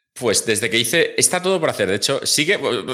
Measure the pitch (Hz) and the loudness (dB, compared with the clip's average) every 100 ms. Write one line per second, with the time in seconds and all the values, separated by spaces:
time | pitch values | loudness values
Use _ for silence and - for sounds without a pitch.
0 | _ - 117 95 113 104 113 113 120 170 | _ -4 0 0 0 0 2 0 2 2
1 | - - - 180 180 190 151 110 98 104 | 0 2 0 0 0 0 0 0 0 0
2 | - 139 - - 156 196 135 113 95 | 0 -2 0 0 2 0 0 -2 -4